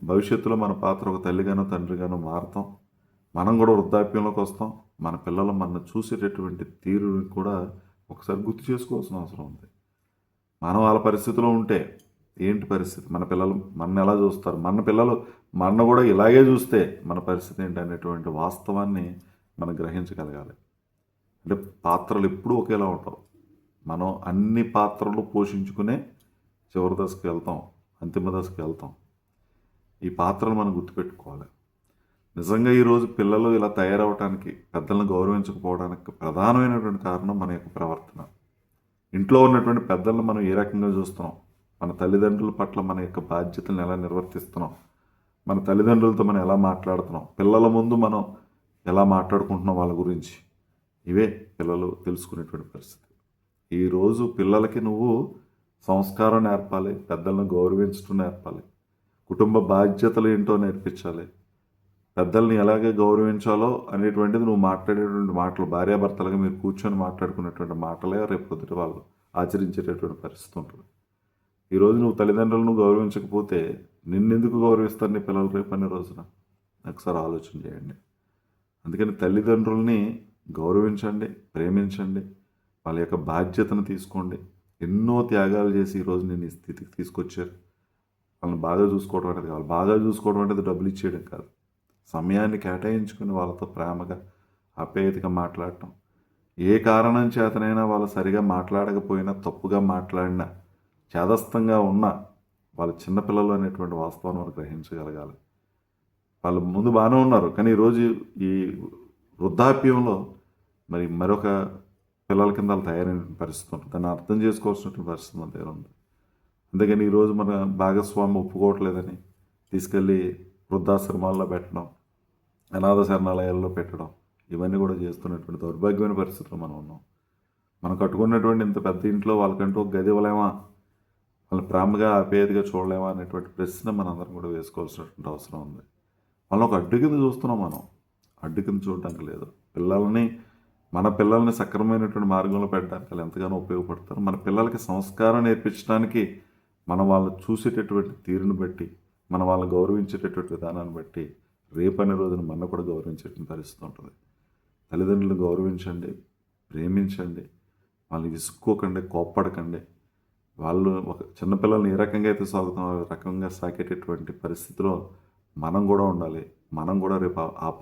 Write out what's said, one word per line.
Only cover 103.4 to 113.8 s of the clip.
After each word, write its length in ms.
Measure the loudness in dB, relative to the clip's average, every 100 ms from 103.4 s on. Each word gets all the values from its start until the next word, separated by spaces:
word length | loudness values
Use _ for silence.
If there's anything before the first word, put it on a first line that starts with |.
| 2
అనేటువంటి 420 | 0 -2 -4 -8
వాస్తవాన్ని 480 | -6 -8 -8 -8 -6
మనం 100 | -8 -10
గ్రహించగలగాలి. 720 | -12 -12 -12 -12 -12 -12 -14 -18 _ _ _ _ _ _ _ _ _ _
వాళ్ళు 160 | -2 0
ముందు 300 | 0 0 4
బాగానే 320 | 6 6 6
ఉన్నారు, 260 | 6 6 4
కానీ 220 | 2 4
ఈరోజు 460 | 6 6 6 2 0 -6 -4
ఈ 440 | -2 0 -2 -6 -12 -16 -20 _ _ -4
వృద్ధాప్యంలో 920 | -2 4 4 4 4 4 2 -2 -4 -16 _ _ _ _ -8
మరి 180 | -4 -4
మరొక 680 | -2 2 2 2 0 -2 -8 -20 _ _ _ 0
పిల్లల 220 | 4 4
కింద 180 | 2 0
వాళ్ళు 140 | 0
తయారైన 360 | 0 -2 -2 -2
పరిస్థితి 540 | -6 -10 -10 -10 -12
ఉంటుంది. 180 | -12